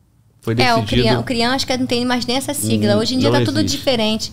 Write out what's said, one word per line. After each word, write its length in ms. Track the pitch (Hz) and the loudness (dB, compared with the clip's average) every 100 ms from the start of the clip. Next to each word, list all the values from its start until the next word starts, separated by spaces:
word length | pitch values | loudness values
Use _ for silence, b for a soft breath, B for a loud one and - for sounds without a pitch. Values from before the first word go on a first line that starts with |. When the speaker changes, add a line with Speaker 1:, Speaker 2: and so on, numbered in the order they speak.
| _ _ _ _ | _ _ _ _
Speaker 1:
foi 100 | - | -4
Speaker 2:
É, 200 | 117 254 | 0 2
o 60 | 226 | 2
Speaker 1:
decidido. 60 | 214 | 2
Speaker 2:
crian, 320 | 240 226 220 | 2 2 0
o 40 | |
crian 300 | 220 233 233 | 0 -2 0
acho 120 | 262 - | 0 -2
que 100 | 254 | -2
não 100 | 254 | -2
tem 180 | 240 | -2
mais 220 | 247 247 233 | 0 -2 -2
nem 100 | 247 | -4
essa 160 | 262 | -4
sigla. 440 | 190 196 220 214 - | -4 0 0 2 2
Speaker 1:
Hum, 20 | |
Speaker 2:
Hoje 140 | 233 | 0
em 40 | 254 | 0
dia 120 | 113 | 2
Speaker 1:
não 80 | - | 2
Speaker 2:
tá 60 | - | 2
tudo 140 | 311 | 0
Speaker 1:
existe. 180 | 302 277 | 0 -2
Speaker 2:
diferente. 540 | - 247 214 220 - | -2 0 0 -2 -4